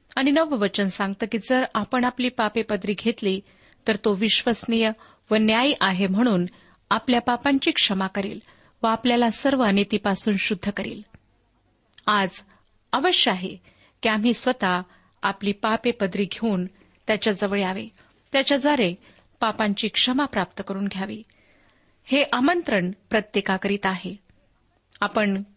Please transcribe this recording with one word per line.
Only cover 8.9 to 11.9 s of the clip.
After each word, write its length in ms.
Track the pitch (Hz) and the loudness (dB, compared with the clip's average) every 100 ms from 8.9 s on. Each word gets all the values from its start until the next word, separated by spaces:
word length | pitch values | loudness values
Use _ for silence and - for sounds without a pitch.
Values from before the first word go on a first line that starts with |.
| 226 247 240 240 | 0 2 2 2
सर्व 340 | - 277 262 | 2 0 2
अनितीपासून 720 | 233 196 202 208 202 185 - 196 | 4 2 2 0 0 -2 0 0
शुद्ध 320 | - 196 - | -2 -4 -6
करेल. 320 | - - - 214 - _ _ _ _ _ _ _ | -8 -8 -12 -16 -20 _ _ _ _ _ _ _